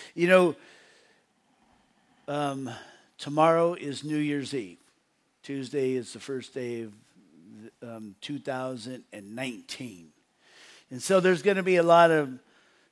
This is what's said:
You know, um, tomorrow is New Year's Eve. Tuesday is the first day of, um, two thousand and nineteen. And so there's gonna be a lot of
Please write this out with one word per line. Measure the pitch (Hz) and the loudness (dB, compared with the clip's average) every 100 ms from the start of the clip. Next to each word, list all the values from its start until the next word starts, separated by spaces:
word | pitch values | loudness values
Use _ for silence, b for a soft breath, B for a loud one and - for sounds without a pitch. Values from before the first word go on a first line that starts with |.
| B | B
You | - 175 | -2 6
know, | 185 175 - b b b b b b b _ _ _ _ _ _ _ _ _ - | 6 6 2 b b b b b b b _ _ _ _ _ _ _ _ _ -8
um, | 147 143 135 131 120 B B B - | -6 -4 -6 -10 -14 B B B -16
tomorrow | 147 151 160 165 170 175 | -6 2 4 4 2 -2
is | 143 131 | -8 -10
New | 147 151 | -6 -4
Year's | 151 143 123 | -2 -4 -6
Eve. | 139 95 85 _ _ _ _ _ _ | -8 -8 -14 _ _ _ _ _ _
Tuesday | - 139 123 143 131 | -12 -10 -8 -4 -2
is | 127 113 | -2 -6
the | 110 | -12
first | - 131 113 | -10 -10 -10
day | 135 120 117 | -10 -8 -8
of, | 113 107 _ _ _ 78 90 110 110 - | -12 -16 _ _ _ _ -20 -20 -20 -20
um, | 120 113 107 98 | -18 -16 -16 -16
two | - 143 | -12 -10
thousand | 139 131 131 131 113 127 - | -8 -6 -8 -10 -12 -14 -16
and | 104 101 113 | -18 -14 -10
nineteen. | 131 107 85 - 127 90 80 _ _ B B B B B B | -8 -10 -14 -14 -14 -16 -20 _ _ B B B B B B
And | 127 | -10
so | - 190 | 0 4
there's | 180 175 | 4 2
gonna | 180 190 | 2 0
be | 185 180 | 2 4
a | |
lot | 170 170 170 | 8 8 8
of | 160 135 127 b b b b b | 6 0 -6 b b b b b